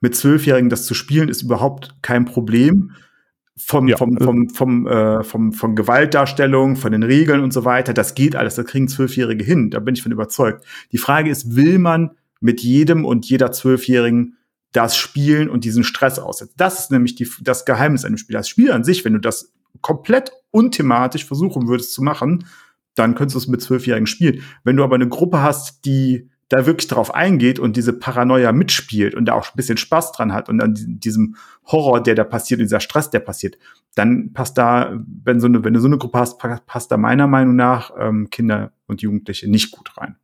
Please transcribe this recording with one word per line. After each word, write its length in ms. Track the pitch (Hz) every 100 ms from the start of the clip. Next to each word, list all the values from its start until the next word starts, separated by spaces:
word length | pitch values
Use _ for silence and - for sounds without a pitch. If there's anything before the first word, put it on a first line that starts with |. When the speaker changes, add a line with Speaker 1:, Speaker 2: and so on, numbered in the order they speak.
Speaker 1:
mit 160 | 123 120
Zwölfjährigen 540 | 139 151 143 131 123
das 160 | 117 -
zu 80 |
spielen, 340 | 117 - 147 156
ist 140 | -
überhaupt 520 | 123 120 131 135 - -
kein 220 | - 123
Problem. 680 | 120 - 110 113 135 190 190 - _ _ _ _ _ -
Vom, 320 | - 147 131
Speaker 2:
Ja, 60 | 120
Speaker 1:
vom, 200 | 120 123
Speaker 2:
also 100 | 127
Speaker 1:
vom, 220 | 120 120
vom, 380 | - 131 120 120
äh, 340 | 120 110 110
vom, 300 | 107 113 110
von 240 | 107 113 110
Gewaltdarstellung, 1000 | 107 123 151 147 139 - 139 135 135
von 160 | 135 123
den 140 | 110
Regeln 360 | 113 139 156 139
und 120 | 135
so 120 | 127
weiter, 300 | 120 123 127
das 220 | 117 104 -
geht 180 | 135
alles, 220 | 135 110 -
das 100 | 120
kriegen 220 | 139 135
Zwölfjährige 560 | 135 131 131 120 110
hin, 260 | 107 170 113
da 80 | 110
bin 160 | 107
ich 80 | 127
von 80 | -
überzeugt. 540 | 113 107 - 123 104 _ - -
Die 80 | 117
Frage 320 | - 143 156
ist, 240 | 139 117
will 240 | 117 147 185
man 320 | 175 165 165 _ _ _
mit 220 | 117 120
jedem 420 | 120 131 151 165
und 220 | 143 120 110
jeder 260 | 131 127
Zwölfjährigen 840 | - 131 131 131 127 120 117 120 - _ _ _
das 240 | 123 117 -
spielen 520 | - 143 143 151 151
und 160 | 123
diesen 200 | 113 113
Stress 340 | 117 - 131 127
aussetzen? 360 | - 101 - _
Das 240 | 185 185
ist 100 | -
nämlich 240 | 135 120
die, 140 | - 123 -
das 220 | - 127
Geheimnis 400 | - 120 143 139
an 100 | -
dem 40 | 110
Spiel. 160 | -
Das 140 | 110 104
Spiel 240 | - 262
an 100 | 135
sich, 220 | 120 180
wenn 80 | 117
du 80 | 110
das 320 | 113 110 - _ _ _
komplett 500 | - 165 - 247 262 - _
unthematisch 720 | 214 240 - 143 120 127 147
versuchen 440 | - 139 185 175 120
würdest 240 | 123 120
zu 100 | -
machen, 440 | 135 147 135 175 175 - _ _ _ -
dann 180 | 113
könntest 200 | 120 143
du 40 | 135
es 100 | 123
mit 120 | 123
Zwölfjährigen 460 | - 180 - 113 110
spielen. 360 | - 170 127 - -
Wenn 140 | - 131
du 80 |
aber 100 | 143 127
eine 120 | 123
Gruppe 340 | - 175 170
hast, 420 | 143 139 - _
die 440 | 143 135 135 123 - _ _
da 180 | 131 131
wirklich 200 | 165 -
drauf 260 | 120 110
eingeht 440 | - 180 175 123 131
und 180 | 131 110
diese 160 | 117
Paranoia 600 | 120 - 123 123 127 120
mitspielt 600 | 117 - - - 107 101
und 100 | -
da 100 | 117
auch 120 | 113 107
ein 100 | -
bisschen 220 | 131 117
Spaß 340 | - 160 160
dran 200 | - 110
hat 160 | 98 -
und 120 | 113
an 140 | 113
di-, 260 | 107 110 113
diesem 360 | 113 110 107 - - _
Horror, 380 | _ 160 143 120
der 120 | 117
da 80 | 110
passiert, 380 | 107 117 - 120
dieser 200 | 110 104
Stress, 300 | - 147 147
der 100 | 107
passiert, 380 | - 95 98 - _ _ _
dann 380 | - 107 123 -
passt 260 | - 123 -
da, 420 | 120 120 - 110 110 -
wenn 160 | - 120
so 60 | 120
eine, 180 | 120
wenn 100 | 107
du 60 | 117
so 60 | 127
eine 120 | 147
Gruppe 200 | 123 123
hast, 200 | 120 -
pa-, 220 | 123 117 _
passt 260 | 123 -
da 40 | 113
meiner 300 | 113 127 143
Meinung 300 | 135 131 123
nach, 360 | 123 123 - -
ähm, 300 | 110 110 104
Kinder 420 | - 113 107 104 _ _
und 160 | 101
Jugendliche 480 | 107 101 - 98 104
nicht 220 | 104 104
gut 240 | - - -
rein. 200 | - -